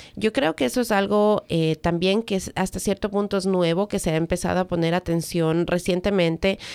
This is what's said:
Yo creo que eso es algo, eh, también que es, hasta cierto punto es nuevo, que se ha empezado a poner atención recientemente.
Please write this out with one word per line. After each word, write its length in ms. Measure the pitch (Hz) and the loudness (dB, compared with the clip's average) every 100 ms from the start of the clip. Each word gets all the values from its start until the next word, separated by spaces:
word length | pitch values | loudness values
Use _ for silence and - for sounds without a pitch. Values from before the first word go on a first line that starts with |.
| - - | -18 -4
Yo 180 | 214 | -2
creo 200 | - 311 | 0 0
que 120 | - 247 | 0 0
eso 160 | 254 | 0
es 100 | 233 | 0
algo, 520 | 202 196 208 208 208 - | 0 2 4 4 2 0
eh, 280 | 165 160 156 | 0 0 0
también 460 | 170 170 185 208 | 0 0 2 2
que 140 | 226 190 | 0 -4
es, 160 | - - | -4 -4
hasta 220 | 185 190 | -4 -4
cierto 320 | - 190 208 | -4 -2 -2
punto 280 | 202 202 196 | -2 -2 -2
es 80 | 190 | 0
nuevo, 420 | 180 165 165 208 | 2 2 0 -2
que 100 | 202 | -2
se 120 | 175 | 0
ha 60 | 160 | 0
empezado 440 | 165 180 175 180 | 0 -2 0 0
a 80 | 185 | 0
poner 260 | 175 165 | 0 0
atención 720 | 180 170 165 160 175 160 165 170 | 0 0 -2 -2 0 2 2 0
recientemente. 920 | 175 190 180 202 196 170 165 196 190 - | -2 0 0 0 2 2 0 -2 -2 -8